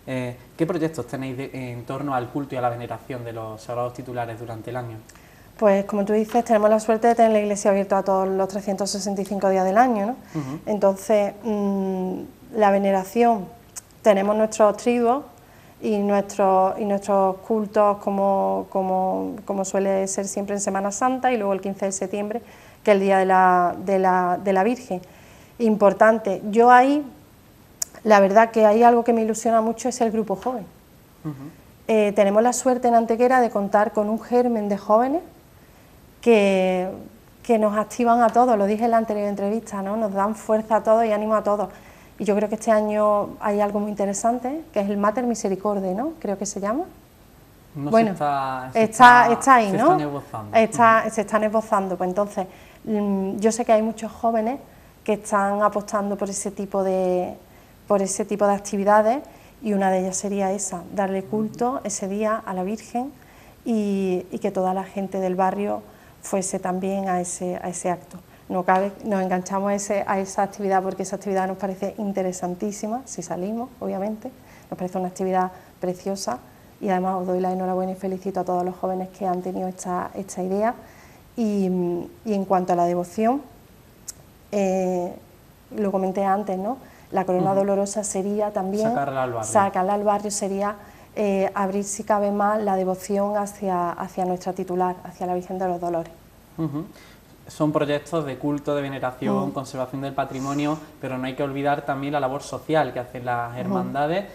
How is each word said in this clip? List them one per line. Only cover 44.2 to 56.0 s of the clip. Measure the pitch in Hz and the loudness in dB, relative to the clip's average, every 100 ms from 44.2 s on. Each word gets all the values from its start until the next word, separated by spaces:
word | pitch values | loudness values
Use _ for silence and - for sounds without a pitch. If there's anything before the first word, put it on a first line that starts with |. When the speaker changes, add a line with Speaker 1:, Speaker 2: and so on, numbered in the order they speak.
| 233 240 247 311 311 | -2 -2 -4 -6 -6
Speaker 2:
que | 214 | -4
es | 202 | -2
el | 202 | 0
Mater | 208 214 | 0 0
Misericordiae, | 247 226 202 185 214 202 190 | -2 -2 -2 -2 -2 -2 -2
¿no? | 190 302 320 | -4 -6 -6
Creo | 208 196 | -8 -6
que | 202 | -8
se | 196 | -6
llama. | 196 262 381 - - - - - - - - | -4 -4 -6 -12 -20 -20 -20 -20 -20 -20 -16
Speaker 1:
No | 147 | -8
se | 143 | 0
Speaker 2:
Bueno, | 220 226 | 2 2
Speaker 1:
está, | 165 147 139 135 131 127 | 0 -2 0 -2 -6 -2
se | 226 | 2
Speaker 2:
está, | 220 226 247 247 | 2 10 12 12
Speaker 1:
está, | 233 | 8
Speaker 2:
está | 233 269 | 4 6
ahí, | 254 208 | 6 6
Speaker 1:
se | 190 | 2
Speaker 2:
¿no? | |
Speaker 1:
están | 285 370 | 4 4
esbozando. | 294 143 - - 104 226 | 0 -6 -10 -12 0 2
Speaker 2:
Está, | 220 220 233 226 220 | 2 4 6 6 2
Speaker 1:
Ujú. | |
Speaker 2:
se | 220 | -4
están | 202 214 | -2 0
esbozando. | 214 220 220 202 190 180 | 0 0 0 0 0 -2
Pues | 185 | -2
entonces, | 185 202 202 185 - - - | -2 -2 -4 -8 -12 -20 -14
mm, | - 214 208 196 190 214 | -4 -2 0 0 -2 0
yo | 220 | 0
sé | 220 | 0
que | 240 | 2
hay | 220 | 2
muchos | 220 220 214 | 2 -4 -12
jóvenes | - 233 226 220 285 - - - - | -4 -2 0 -2 -4 -10 -20 -20 -10
que | - | -4
están | 208 - 202 196 202 | -4 -2 0 0 0
apostando | 208 208 202 208 | 0 0 -4 -4